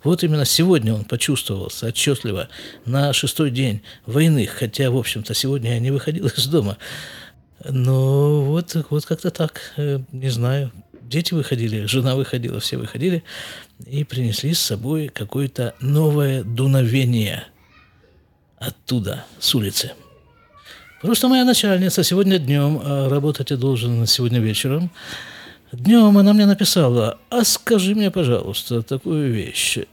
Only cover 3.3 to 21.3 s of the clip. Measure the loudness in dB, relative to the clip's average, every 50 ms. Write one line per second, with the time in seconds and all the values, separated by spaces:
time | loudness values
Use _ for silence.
3.3 | -2 0 -2 -2 0 -2 -2 -2 -2 -4 -8 -14 -20 -18 _ -4 0 2 4 4
4.3 | 4 4 2 -2 -4 -6 -6 -6 -4 -2 -2 0 0 0 -2 -4 -6 -8 -6 -6
5.3 | -4 -4 -2 -2 -2 -2 -2 -2 -2 -2 0 0 -2 -2 -2 -4 -6 -2 -2 -4
6.3 | -2 -2 -4 0 0 0 0 0 -4 -6 -12 -16 -14 -14 -16 -16 -18 -20 -20 -20
7.3 | _ _ _ _ _ _ -10 -6 -2 0 0 2 2 2 2 2 4 4 4 4
8.3 | 2 2 0 0 0 -2 -4 -2 -4 -6 -4 -2 -4 -4 -2 -4 -6 -4 -4 -6
9.3 | -2 -2 -4 -4 _ -10 -18 -14 -8 -6 -4 -4 -4 -4 -6 -10 -12 -6 -6 -4
10.3 | -2 -2 0 0 0 -2 -4 -6 -10 -14 -20 _ -20 -20 -16 -6 -4 -4 -2 -2
11.3 | -2 -2 -2 -2 -2 -2 -2 -2 -4 -4 -4 -2 -2 0 0 0 0 0 -2 -2
12.3 | -4 -6 -6 -6 -6 -6 -6 -6 -6 -6 -8 -8 -8 -4 -2 -2 -2 -2 -4 -8
13.3 | -18 -16 -16 -16 -16 -18 -20 _ _ _ -16 -8 -6 -6 -6 -4 -4 -2 -2 -2
14.3 | -2 -2 -2 -2 -2 -2 -2 -2 -4 -4 -4 -4 -4 -4 -4 -6 -8 -10 -10 -6
15.3 | -4 -4 -4 -4 -4 -4 -6 -6 -6 _ -2 0 2 4 4 4 4 2 2 0
16.3 | 0 -2 -4 -4 -2 0 2 4 4 4 4 4 2 2 2 2 2 2 0 -2
17.3 | -4 -8 -10 -14 _ _ _ _ _ _ _ _ _ _ _ _ _ _ _ _
18.3 | _ _ _ _ _ _ -12 -12 -12 _ _ -4 -4 -4 -2 -4 -8 -10 -12 -18
19.3 | -16 -6 -4 -2 0 0 -2 -2 -4 -6 -8 -8 -10 -18 -20 -20 -20 _ _ _
20.3 | _ _ _ _ _ -20 _ -20 -20 -20 -20 -20 -20 _ -2 0 0 2 4 4